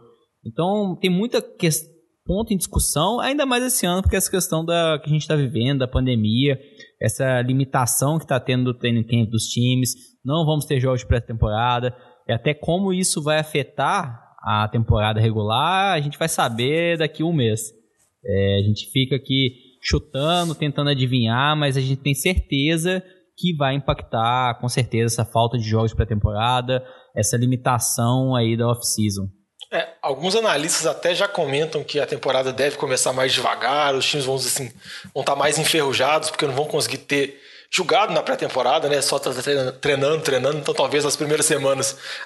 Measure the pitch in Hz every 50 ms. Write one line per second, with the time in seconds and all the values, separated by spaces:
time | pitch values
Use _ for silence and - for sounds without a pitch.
0 | - - _ _ _ _ _ _ - 113 - - 165 185 208 214 208 190 165 -
1 | - 185 180 180 214 247 - 240 - - - - 185 165 151 - - - - _
2 | _ _ _ _ - - 175 202 226 - 208 180 - - - - - - - 147
3 | 160 196 233 240 - 254 285 294 285 269 247 240 254 254 247 - - 175 175 190
4 | 196 - - 190 185 - - 185 175 - - 160 165 165 170 170 165 160 156 147
5 | - 147 156 151 - - 156 147 139 123 - 113 117 135 143 131 127 120 - 135
6 | 131 127 123 110 107 107 110 123 139 143 135 131 - - - - - - _ -
7 | - 110 - - 135 131 131 123 123 127 131 135 135 - - 135 123 120 - -
8 | - 139 156 156 - - 139 123 - - 127 127 127 123 120 - - 120 117 117
9 | 110 113 120 117 113 101 117 110 - - - 123 120 123 127 127 127 120 - -
10 | - - _ _ - 127 147 170 165 151 156 151 - - 143 131 123 131 127 120
11 | - - 131 117 - - 117 110 113 107 104 110 120 123 123 120 123 123 120 -
12 | - - - _ _ - 117 113 - 147 147 - - - 165 190 202 190 185 180
13 | 185 - - 170 143 151 151 156 151 151 - 147 127 - - - 135 156 185 202
14 | 170 131 117 - - - _ - - - 107 107 107 107 - 117 110 - 120 107
15 | 104 107 110 110 110 113 107 110 104 104 110 127 147 170 185 190 196 196 180 156
16 | 143 147 143 - 165 160 - - 156 127 113 110 123 135 151 165 170 170 170 160
17 | 156 147 - - 156 170 170 147 120 110 107 110 - - - _ _ _ _ _
18 | _ _ _ _ - 101 98 98 98 98 98 101 101 104 104 - - - - 139
19 | 131 131 147 127 - - 135 135 135 123 127 - - - _ _ - - - 147
20 | - - - 135 143 160 175 175 175 165 147 - 156 147 143 - 147 143 143 131
21 | 131 127 131 127 113 110 117 123 139 151 151 151 147 139 131 139 131 131 135 131
22 | - 147 139 - - 180 185 - - - 147 135 139 156 165 160 160 180 185 185
23 | 185 - - _ _ _ _ - 180 180 170 143 143 131 135 139 - - 147 -
24 | - - - 117 113 117 123 127 127 123 120 - - 123 - 139 120 - - 113
25 | 117 117 - - 110 - - 113 117 117 131 120 110 107 110 113 113 110 - -
26 | 113 107 110 104 104 107 104 104 113 123 123 127 123 123 127 127 127 - - -
27 | - _ - 107 107 - - 117 123 123 127 123 127 135 123 113 - - - -
28 | 117 120 127 131 131 131 131 123 117 113 117 113 117 120 120 117 - - - -
29 | 107 104 98 98 98 95 - _ _ _ _ - - - - 165 - - - _
30 | - 151 139 123 170 190 196 226 226 202 160 143 151 - - - 160 160 139 -
31 | - 170 180 165 196 196 - 185 160 139 135 147 160 156 156 151 139 - - 147
32 | 135 - 151 - - 143 131 131 131 131 123 117 135 143 139 - 151 135 131 123
33 | - 147 127 131 131 131 127 131 120 120 117 - 113 120 139 147 151 143 139 131
34 | 123 - - 147 131 127 135 131 123 123 - - 135 117 - - - - - -
35 | - - - 143 131 - 139 139 139 151 147 156 151 - - 160 143 135 120 104
36 | 113 139 151 156 156 - - - 160 139 127 131 151 151 - 151 113 117 117 -
37 | - - 143 143 139 135 - - - - - - - - - - 180 143 156 185
38 | 214 208 170 151 131 - - - 160 135 - 131 123 123 143 160 147 143 147 139
39 | 127 - 147 139 - 147 127 123 123 147 143 135 131 127 131 - - 143 143 135
40 | 139 143 160 156 151 143 131 123 123 143 147 151 - - 151 - 147 127 135 147
41 | 147 143 - - 156 147 151 151 143 - 156 139 135 135 135 135 127 - - -
42 | - - - - -